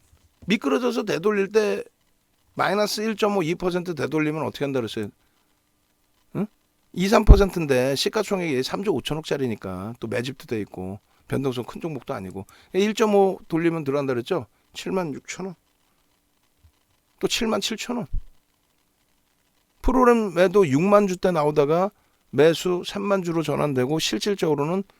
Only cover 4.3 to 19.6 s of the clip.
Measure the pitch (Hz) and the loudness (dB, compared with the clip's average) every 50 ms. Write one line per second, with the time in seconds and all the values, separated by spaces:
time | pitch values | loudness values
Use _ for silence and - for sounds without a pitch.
4.3 | 151 160 135 117 - - 143 139 135 131 113 104 - 110 104 - - _ _ _ | -2 -4 -6 -6 -4 -4 -4 -2 -2 -2 -4 -4 -6 -6 -8 -8 -10 _ _ _
5.3 | _ _ _ _ _ _ _ _ _ _ _ _ _ _ _ _ _ _ _ _ | _ _ _ _ _ _ _ _ _ _ _ _ _ _ _ _ _ _ _ _
6.3 | - 151 208 - _ _ _ _ _ _ _ _ - 175 180 196 233 220 214 - | -8 -6 -6 -8 _ _ _ _ _ _ _ _ -4 -4 0 2 2 6 10 10
7.3 | - 190 202 185 - 180 160 139 131 123 127 135 143 - - - - 214 196 - | 10 10 8 4 2 -2 0 2 2 2 2 2 0 0 -2 -2 -2 -2 -2 -2
8.3 | 202 185 175 165 135 123 131 - 190 180 196 214 160 120 - - 147 156 - - | -2 -2 -2 0 0 -2 -2 -2 -4 -4 -2 -2 -2 -2 -2 -4 -6 -6 -4 -4
9.3 | 147 143 135 120 104 - - 95 92 90 98 110 127 - - 113 120 120 120 135 | -2 -2 -2 -2 -4 -6 -6 -8 -8 -8 -8 -10 -10 -10 -8 -6 -6 -6 -6 -6
10.3 | 131 - - - 120 107 98 - - 90 92 95 98 95 _ _ _ _ _ - | -10 -14 -10 -8 -8 -8 -8 -8 -10 -12 -10 -10 -12 -12 _ _ _ _ _ -6
11.3 | 127 127 139 135 120 123 113 - - 208 - 165 151 120 - - 135 113 95 92 | -6 -4 -2 -4 -4 -6 -8 -10 -10 -10 -10 -10 -10 -10 -10 -10 -10 -10 -10 -10
12.3 | 92 95 95 - - - _ _ - 185 202 214 208 - 226 214 202 202 196 190 | -12 -12 -14 -14 -20 -20 _ _ -2 0 0 0 0 0 2 4 6 4 4 4
13.3 | 175 - - - 160 160 165 170 165 165 147 139 135 147 139 131 127 117 117 - | 0 -4 -6 -4 -2 0 0 0 0 0 -2 -2 -2 0 0 -2 -2 -2 -2 -2
14.3 | 185 151 113 - _ _ _ _ - - - 180 180 185 180 151 131 - - - | -4 -4 -4 -6 _ _ _ _ -18 -12 -8 -4 -4 -2 -4 -4 -8 -10 -12 -14
15.3 | - - 185 190 170 - _ _ _ _ _ _ _ _ _ _ _ _ _ _ | -12 -12 -12 -12 -14 -16 _ _ _ _ _ _ _ _ _ _ _ _ _ _
16.3 | _ _ _ _ _ _ _ _ _ _ _ _ _ _ _ _ _ _ - 151 | _ _ _ _ _ _ _ _ _ _ _ _ _ _ _ _ _ _ -4 -4
17.3 | - - 233 220 220 208 - - 220 - - - 240 240 170 - - - - - | -2 -2 -2 -2 -2 -2 -2 -4 -6 -8 -8 -8 -8 -8 -6 -4 -4 -4 -4 -6
18.3 | - _ _ _ _ _ _ _ _ _ _ _ _ _ _ _ _ _ _ _ | -14 _ _ _ _ _ _ _ _ _ _ _ _ _ _ _ _ _ _ _
19.3 | _ _ _ _ _ _ | _ _ _ _ _ _